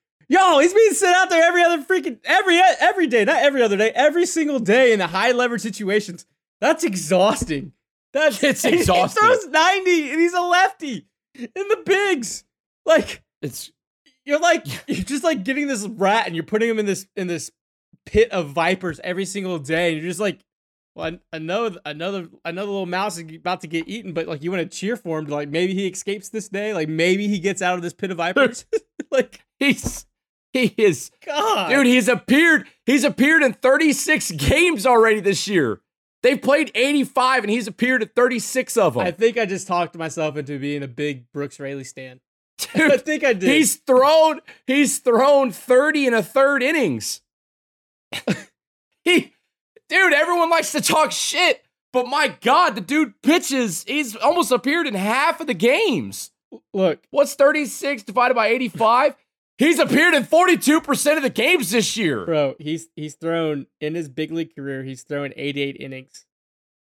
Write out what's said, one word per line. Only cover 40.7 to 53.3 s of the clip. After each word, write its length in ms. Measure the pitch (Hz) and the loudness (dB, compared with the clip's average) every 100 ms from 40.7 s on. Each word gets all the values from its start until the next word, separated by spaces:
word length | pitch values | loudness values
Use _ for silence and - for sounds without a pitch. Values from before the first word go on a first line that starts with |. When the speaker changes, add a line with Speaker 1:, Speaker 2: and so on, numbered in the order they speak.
| 147 | -6
Speaker 1:
a 60 | 135 | -8
big 420 | 120 147 131 120 | -8 -8 -8 -12
Brooks 260 | 147 143 - | -12 -12 -10
Raley 240 | 139 139 | -12 -12
stan. 380 | 127 - 131 127 _ _ _ - | -14 -16 -18 -20 _ _ _ -14
<laughs> 0 | - | -6
Speaker 2:
Dude, 180 | - 311 | 0 2
Speaker 1:
I 40 | 277 | 2
think 260 | - 302 | 0 -2
I 100 | 277 | 0
did. 160 | 208 190 | 0 2
Speaker 2:
he's 260 | 302 262 - | 2 2 -2
thrown, 640 | - 254 277 320 320 294 - - - | 2 4 6 6 4 2 -10 -10 -2
he's 340 | 269 277 - | 2 2 0
thrown 520 | 254 233 269 285 262 | 2 4 6 4 2
thirty 560 | - - 254 302 302 269 | -2 2 4 4 2 2
and 80 | 226 | 0
a 80 | |
third 400 | 175 269 269 277 | 0 2 2 2
innings. 580 | 262 330 208 117 - - _ _ _ _ _ _ _ _ _ | 0 0 0 -2 -6 -12 _ _ _ _ _ _ _ _ _
<laughs> 120 | - - - - _ _ _ _ _ | -8 -6 -6 -8 _ _ _ _ _
He, 300 | 330 349 - _ _ _ _ _ - | 0 0 0 _ _ _ _ _ -4
dude, 240 | 359 370 | 2 4
everyone 360 | 285 330 349 330 | 2 2 2 2
likes 220 | 330 - | 0 0
to 100 | 302 | -2
talk 300 | - 311 294 | 0 2 0
shit, 500 | - - 285 359 - _ _ _ | -2 -4 0 0 0 _ _ _
but 160 | 247 247 | -4 -2
my 220 | 285 277 - | -2 -2 -2
God, 340 | 226 294 339 220 | 2 4 2 0
the 60 | |
dude 400 | 165 294 277 - | -4 -2 -2 -2
pitches. 600 | 240 | 2